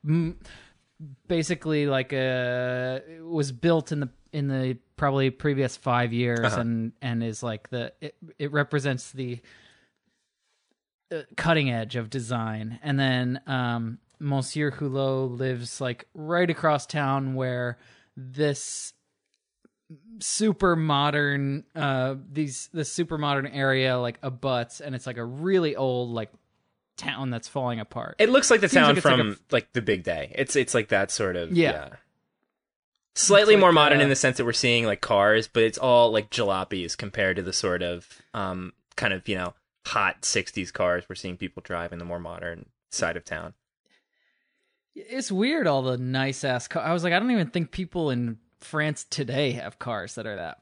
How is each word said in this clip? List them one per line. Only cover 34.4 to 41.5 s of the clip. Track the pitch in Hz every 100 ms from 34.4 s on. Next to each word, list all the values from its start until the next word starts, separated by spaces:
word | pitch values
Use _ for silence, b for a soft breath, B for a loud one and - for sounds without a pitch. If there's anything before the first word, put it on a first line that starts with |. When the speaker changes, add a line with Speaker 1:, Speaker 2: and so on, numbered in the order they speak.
| 120
Speaker 2:
we're |
seeing, | 113 127 117 113
like, | 101
cars, | - 101 101 110 110
but | 120
it's | 113 -
all, | 131 120 117
like, | 110 104
jalopies | - 104 95 92 95 85 -
compared | 104 98 95 92
to |
the | 92
sort | - 98 90
of, | 87 87 - - _
um, | 110 98 92 90 _ _ -
kind | 117
of, | 95 -
you | 95
know, | 90 - _ _ -
hot | 117 95 -
sixties | - 104 92 - 90
cars | - 90 87 -
we're | 90
seeing | 95 90
people | 90